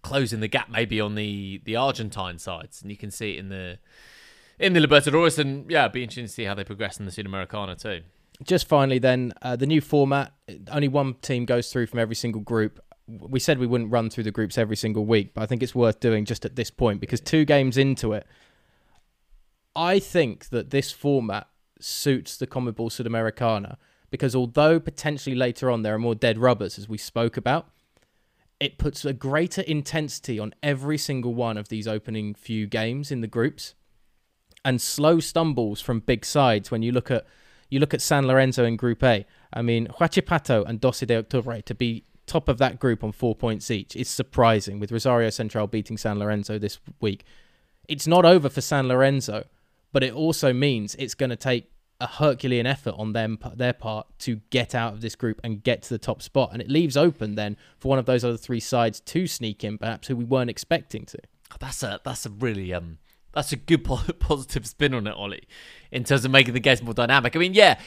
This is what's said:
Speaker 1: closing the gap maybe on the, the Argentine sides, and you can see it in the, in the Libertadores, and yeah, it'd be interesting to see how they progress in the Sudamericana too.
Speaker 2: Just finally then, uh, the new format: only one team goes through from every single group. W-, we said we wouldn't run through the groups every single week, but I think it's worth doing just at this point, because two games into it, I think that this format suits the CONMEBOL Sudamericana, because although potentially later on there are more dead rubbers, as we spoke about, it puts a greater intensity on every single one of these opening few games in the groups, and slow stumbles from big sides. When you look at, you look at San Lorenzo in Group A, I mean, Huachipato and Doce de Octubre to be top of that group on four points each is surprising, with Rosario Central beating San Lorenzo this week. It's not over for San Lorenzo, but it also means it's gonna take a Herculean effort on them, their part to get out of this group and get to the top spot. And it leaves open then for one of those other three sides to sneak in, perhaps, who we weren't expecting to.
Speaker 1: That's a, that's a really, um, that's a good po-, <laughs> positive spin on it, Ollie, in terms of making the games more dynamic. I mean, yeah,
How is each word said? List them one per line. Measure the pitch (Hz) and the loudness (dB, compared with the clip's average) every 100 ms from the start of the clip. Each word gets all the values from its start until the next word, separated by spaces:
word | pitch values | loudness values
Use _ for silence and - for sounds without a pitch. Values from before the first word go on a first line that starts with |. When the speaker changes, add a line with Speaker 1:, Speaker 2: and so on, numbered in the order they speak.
Speaker 1:
closing | - 139 123 110 | -2 0 0 -2
the | 107 | 0
gap | 131 117 | -2 0
maybe | 113 117 110 | -2 0 0
on | 104 107 | -2 -2
the, | 104 101 98 98 - | -6 -6 -8 -12 -6
the | 113 | -2
Argentine | 139 127 104 104 92 85 | 0 -2 -8 -8 -10 -10
sides, | - 85 - - | -10 -12 -14 -18
and | 98 | -18
you | 101 | -14
can | 104 | -14
see | - 107 | -8 -8
it | 73 | -8
in | 95 | -10
the, | 95 92 90 _ _ - - - _ _ _ | -12 -12 -16 _ _ -20 -20 -20 _ _ _
in | 175 | 4
the | 175 | 4
Libertadores, | 147 147 147 151 170 151 | 6 6 6 4 4 2
and | 139 139 139 | -2 -4 0
yeah, | 160 | 2
it'd | 120 | 2
be | 123 | 0
interesting | 117 127 113 | -8 -10 -12
to | |
see | - 101 | -8 -6
how | |
they | 101 | -6
progress | 98 101 101 - | -8 -8 -8 -8
in | 101 | -12
the | |
Sudamericana | 90 98 98 90 107 95 87 | -10 -8 -8 -8 -8 -8 -10
too. | 110 90 85 _ _ _ | -10 -10 -12 _ _ _
Speaker 2:
Just | - 180 - | 0 0 4
finally | 151 135 131 | 4 4 4
then, | 127 127 123 - | 4 2 -2 -8
uh, | - 120 | -6 -2
the | 139 | 2
new | 156 | 2
format: | 143 147 139 139 135 _ - 92 98 | 4 2 4 0 -4 _ -20 -18 -8
only | 147 143 | -2 0
one | 143 135 123 | 0 -2 -4
team | - 123 | -4 -4
goes | 120 120 - | 0 -2 0
through | 131 117 | -4 -2
from | 120 | -2
every | 113 113 | -2 -2
single | 120 110 | -4 -6
group. | 104 113 107 - _ _ - | -2 0 0 -4 _ _ -20
W-, | 113 - | -16 -4
we | 131 | -2
said | - 135 | 2 2
we | 123 | 2
wouldn't | 120 110 | 0 2
run | 120 113 | 0 0
through | - | -4
the | 107 | -4
groups | 104 104 - | -2 -2 0
every | 107 107 | -2 -2
single | 113 110 107 | -2 -2 2
week, | 113 101 | 2 2
but | - | -6
I | 107 | -4
think | 120 | -2
it's | 120 127 | -2 2
worth | 117 - | 2 4
doing | 120 110 | 2 2
just | 104 113 - | 0 -4 -6
at | 123 | -6
this | 113 | -8
point, | - 120 101 | 0 0 0
because | - 120 | -4 -6
two | - 160 | 2 2
games | 151 147 135 123 | 6 4 4 2
into | 139 131 113 | 2 2 -2
it, | 104 - _ _ _ _ _ _ _ _ _ _ - _ _ _ 147 | -4 -8 _ _ _ _ _ _ _ _ _ _ -20 _ _ _ -2
I | 170 196 | 2 2
think | - 175 135 98 - | 2 2 2 -2 -6
that | 120 - | -6 -2
this | 139 - | -2 -2
format | - 143 139 113 101 - _ _ _ | -4 0 2 0 -6 -10 _ _ _
suits | - - 147 131 - - | -10 -4 0 0 -4 -10
the | 131 | -8
CONMEBOL | 131 123 110 117 | -6 -6 -4 -6
Sudamericana, | - 117 113 110 - 120 107 101 - _ _ _ | -6 -4 -2 -2 -2 0 0 -4 -16 _ _ _
because | - 135 127 | -2 0 0
although | 123 147 156 165 | 0 4 6 4
potentially | 160 - 156 147 - 127 | 0 -6 -6 -4 -4 0
later | 127 120 131 | 0 0 0
on | 117 | 0
there | 107 107 | 0 0
are | |
more | 117 110 | 0 2
dead | 120 110 | 2 4
rubbers, | 123 113 95 - | 4 4 -2 -8
as | 104 | -10
we | 107 | -10
spoke | - 117 117 - | -6 -2 -2 0
about, | 113 151 - _ _ _ _ _ _ _ _ _ | -2 -2 -4 _ _ _ _ _ _ _ _ _
it | 143 - | -6 -2
puts | 151 - 147 | -4 -2 -6
a | |
greater | 127 135 147 170 - | -4 -2 0 0 -4
intensity | 175 151 139 160 151 - - 107 | -2 -4 -2 -6 -6 -8 -6 -6
on | 107 - | -6 -4
every | 147 139 139 151 | -2 -2 -2 -4
single | - 135 120 | -2 -4 -2
one | 117 117 107 | -2 -2 -4
of | 104 | -6
these | 113 107 | -6 -4
opening | 107 - 110 104 | -6 -4 -6 -6
few | 104 - 110 107 | -8 -6 -4 -2
games | 113 113 135 143 | -2 -2 -4 -6
in | 131 | -6
the | 113 | -4
groups, | 117 131 - - _ _ _ _ _ _ _ _ _ 135 | 0 0 -2 -18 _ _ _ _ _ _ _ _ _ -2
and | 123 | 0
slow | - - 147 170 | -2 2 4 4
stumbles | - 165 160 123 110 104 | 2 0 0 0 -2 -4
from | - 117 | -4 -2
big | - 120 - | 0 -2 0
sides. | 151 131 104 95 | 4 4 2 0
When | 113 | -4
you | 117 | 0
look | 123 - | -2 0
at, | 120 - _ _ _ _ | -4 -4 _ _ _ _
you | 135 | 0
look | 143 | 0
at | 117 | 0
San | - 143 131 | 2 2 6
Lorenzo | 131 131 127 117 | 6 4 4 0
in | 113 | 2
Group | 123 113 | 0 4
A, | 131 107 - _ _ | 4 4 -2 _ _
I | - | -4
mean, | 120 117 113 - | 0 0 -2 0
Huachipato | 170 - - 165 - 113 104 | 2 2 2 -2 2 2 2
and | 113 | 0
Doce | 131 - 120 | 0 0 0
de | 113 | 0
Octubre | 110 131 123 117 | 0 -2 -2 -10
to | - 113 | -10 -4
be | 120 113 _ _ - | -4 -4 _ _ -4
top | 165 147 | -2 0
of | 120 | 2
that | 131 120 | 2 2
group | 131 113 | 0 0
on | 110 | -4
four | - 120 107 | -2 -2 0
points | 120 107 - | -2 -4 -4
each | 107 - - | -6 -6 -8
is | 127 | -6
surprising, | - - - 117 110 101 101 | -4 -4 4 6 4 0 -8
with | 104 | -4
Rosario | 117 131 120 113 | -2 2 2 2
Central | - 110 113 104 | -2 -4 -4 -2
beating | 110 104 113 | -4 -4 -6
San | 110 101 | -4 -2
Lorenzo | 104 104 98 107 | -2 -2 -4 -4
this | 101 - - - | -6 -8 -18 -4
week. | 110 101 - - _ _ _ _ - | -4 -4 -12 -20 _ _ _ _ -8
It's | 147 156 | -4 4
not | 175 170 | 8 10
over | 180 139 | 8 6
for | 143 | -2
San | - 143 131 | -2 0 2
Lorenzo, | 127 139 139 - 107 - _ _ _ _ | 4 4 2 -2 -8 -10 _ _ _ _
but | 139 | 0
it | 127 | 0
also | 123 156 156 139 | 0 0 2 2
means | 123 143 120 101 - | 4 2 0 -4 -8
it's | 135 | -10
gonna | - 131 117 | -4 -4 -2
take | 131 123 - - _ _ | -2 -2 -4 -20 _ _
a | 127 | -10
Herculean | - 151 127 131 123 120 | 2 2 2 0 0 0
effort | 139 117 - | -2 -4 -6
on | 110 | -4
them, | 107 110 110 123 120 | -2 -2 -6 -10 -2
their | 123 | -2
part | 120 113 107 - - | -2 -6 -8 -10 -8
to | - 107 _ | -6 -6 _
get | 127 117 | -2 0
out | 120 117 | -2 -4
of | 107 | -6
this | 113 - | -10 -4
group | 117 110 | -4 -4
and | 117 104 | -6 -2
get | 123 110 | 0 -2
to | - | -2
the | 113 | -6
top | - 110 | -4 -6
spot. | - 139 120 | -2 0 0
And | 120 | -4
it | - | 0
leaves | 147 165 143 | 2 2 4
open | 170 147 107 104 | 2 2 -6 -4
then | 104 104 _ _ | -6 -8 _ _
for | 131 | 0
one | 135 | 2
of | 123 | 2
those | 127 | 2
other | 120 117 | 0 -4
three | - 120 | -4 -6
sides | - 127 117 - | 0 2 2 -2
to | - 165 180 | -6 -4 -2
sneak | - 113 104 | -4 -8 -6
in, | 104 107 | -8 -6
perhaps, | 110 110 - | -8 -8 -6
who | 123 | -6
we | |
weren't | 120 131 120 | 0 0 0
expecting | - - 165 - - - | -6 -2 -2 -2 -14 -12
to. | - _ _ _ - | -18 _ _ _ -16
Speaker 1:
That's | 135 - | -12 -8
a, | 110 101 | -8 -8
that's | 131 117 120 | -8 -10 -10
a | |
really, | 101 123 104 92 | -4 -4 -4 -4
um, | 90 85 78 _ _ _ | -6 -8 -16 _ _ _
that's | 147 143 | -6 -4
a | 143 | -6
good | - 160 | 2 2
po-, | - 131 - | 4 -2 -2
<laughs> | - | -2
positive | - 147 131 131 104 | 0 0 -2 -6 -8
spin | - 147 | -2 0
on | 127 104 | 0 -6
it, | - | -8
Ollie, | 101 - - - - - - | -8 -10 -16 -20 -20 -20 -10
in | 127 | -8
terms | 120 135 | 2 2
of | 127 | 6
making | 135 127 | 6 6
the | 123 | 2
games | 139 120 | 2 2
more | 117 | 0
dynamic. | 110 120 139 127 165 | -2 4 4 4 0
I | |
mean, | 180 | 2
yeah, | 190 190 - | 8 8 6